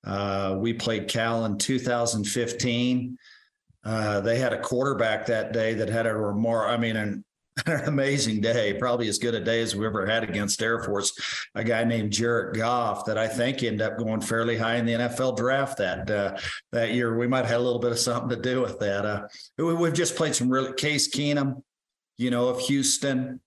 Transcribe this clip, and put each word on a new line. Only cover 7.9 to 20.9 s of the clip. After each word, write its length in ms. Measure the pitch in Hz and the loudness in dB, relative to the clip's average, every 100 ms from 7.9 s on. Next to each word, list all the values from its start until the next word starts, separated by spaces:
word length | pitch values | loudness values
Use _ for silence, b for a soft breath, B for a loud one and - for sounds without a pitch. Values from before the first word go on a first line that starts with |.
| 139 139 139 113 107 | 0 2 2 0 0
day, 320 | 110 117 104 | 2 2 2
probably 340 | 98 123 120 110 | 0 0 0 0
as 120 | 101 | 0
good 160 | 117 113 | 0 0
a 80 | |
day 180 | 95 117 | 0 0
as 140 | 113 98 | 0 -2
we 100 | 110 | -2
ever 200 | 104 95 | -2 0
had 180 | 113 | 0
against 380 | 110 95 101 - | 0 -2 -2 0
Air 180 | 113 117 | 0 0
Force, 300 | - 101 101 - B B B | 0 -2 -2 -4 B B B
a 100 | - | -4
guy 200 | 110 113 | 0 2
named 280 | 117 117 104 | 2 2 0
Jared 440 | 101 117 117 98 110 | 0 2 2 0 -2
Goff 500 | 113 123 113 101 - | 0 2 0 -2 -2
that 120 | 107 | 0
I 100 | 110 | 0
think 340 | 123 120 131 | 0 0 0
ended 200 | 117 107 | -2 0
up 160 | 110 - | -2 0
going 240 | 110 110 | -2 -2
fairly 360 | 107 113 113 117 | 0 0 2 2
high 200 | 113 120 | 2 2
in 80 | 117 | 2
the 80 | |
N 80 | 117 | 0
F 180 | 120 123 | 0 0
L 140 | 131 | 0
draft 440 | 120 120 135 135 - | 2 2 2 0 0
that, 300 | 95 87 98 | 0 0 -2
uh, 280 | 104 98 98 B B _ | 0 0 -2 B B _
that 200 | 117 117 | -2 0
year. 260 | 120 120 113 | 2 2 2
We 100 | 120 | 2
might 120 | 131 | 2
have 80 | 110 | 2
had 100 | 117 | 2
a 60 | |
little 180 | 123 120 | 2 2
bit 100 | 117 | 0
of 80 | 117 | 0
something 300 | - 120 127 | 0 -2 -2
to 120 | 113 | -2
do 200 | 123 127 | 0 0
with 180 | 120 - | -2 -2
that. 260 | 104 98 104 | -2 0 0
Uh, 220 | 104 - B B - | -4 -6 B B -4
we, 160 | 165 | 0
we've 200 | 170 170 | 2 2
just 220 | 175 170 - | 2 0 0
played 180 | 160 | 0
some 160 | - 123 | 2 2
really, 240 | 131 135 | 2 0
Case 400 | - 151 | -2 0